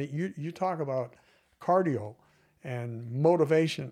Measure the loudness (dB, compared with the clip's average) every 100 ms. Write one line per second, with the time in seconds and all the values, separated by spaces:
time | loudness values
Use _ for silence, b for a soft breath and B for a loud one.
0 | -6 -6 -6 -6 -10 -6 -4 -4 -4 -4
1 | -6 -12 b b b _ 2 4 4 -2
2 | -6 -14 b b b b -10 -8 -8 -8
3 | -8 2 4 4 4 4 2 -2 -8